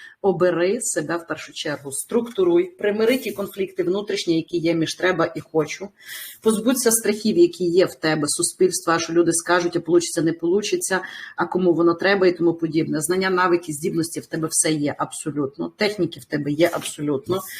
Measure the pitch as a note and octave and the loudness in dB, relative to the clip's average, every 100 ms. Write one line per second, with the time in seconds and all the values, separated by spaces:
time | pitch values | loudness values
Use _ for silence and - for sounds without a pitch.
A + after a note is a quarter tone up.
0 | - _ G3+ F3 F3+ E3 F3+ A#3 - - | -20 _ -2 2 2 2 0 0 -2 -4
1 | D3+ E3+ - D3+ - - D#3+ C#3 C#3 C3 | -4 -6 -6 -10 -10 -10 -8 -8 -8 -10
2 | - A#3 A#3 - F3+ E3+ F#3 - G#3 G#3+ | -2 -2 -2 0 4 4 2 -2 -2 0
3 | A3 B3+ G#3 - G3+ - F#3+ - F3 F#3+ | 2 2 -2 -6 -8 -4 -6 -2 0 0
4 | G#3 G3 - E3 D#3 E3+ D#3+ E3 D#3 - | -2 -4 0 -2 0 -2 0 0 0 0
5 | F3+ F3 D#3+ - - D#3+ D3+ - G3 _ | 0 0 -2 -4 -4 -2 -2 -4 -12 _
6 | - - - - A3 G#3+ G#3+ C4+ A#3 A3+ | -18 -16 -16 -2 0 2 0 2 2 2
7 | G3+ G#3+ A3 E3+ F3 - F3+ F3 F3 - | 0 0 0 4 4 4 2 4 2 0
8 | D#3+ D3+ D3 - - - F#3 - - E3 | -2 0 -2 -2 -2 2 2 2 0 0
9 | E3 E3 E3+ D#3+ - F3+ F3 E3+ D#3+ E3+ | 2 2 4 2 2 2 2 -2 2 2
10 | E3+ - D#3+ D#3+ E3+ F#3+ G3+ F3+ - F#3 | 2 0 0 0 0 0 0 -4 -2 -4
11 | F#3 - - - E3+ F3+ F3+ D#3+ E3+ E3 | -4 -14 -16 -6 -2 2 2 4 4 4
12 | F#3 G3 F#3 F3 E3+ E3 D#3+ D#3 D3 D3 | 2 4 4 4 2 2 0 0 0 -2
13 | D3+ F#3+ F#3+ F3+ F3+ F4 - D3 E3+ D#3+ | 0 0 2 2 2 2 0 -6 -4 -2
14 | D#3+ - - E3 D#3 - D#3+ D#3 D3 - | -4 -6 -8 -6 -4 0 0 0 -2 -2
15 | D#3 - D#3+ C#3+ C3+ - E3+ - G#3 G#3 | -6 -6 -8 -4 -4 -4 -10 -2 -2 0
16 | E3+ - - D3+ C#3+ D3 E3+ - - - | -4 -4 -8 -6 -4 2 2 2 -8 -6
17 | D3 C3+ - F#3+ - | -4 -4 -2 -4 -4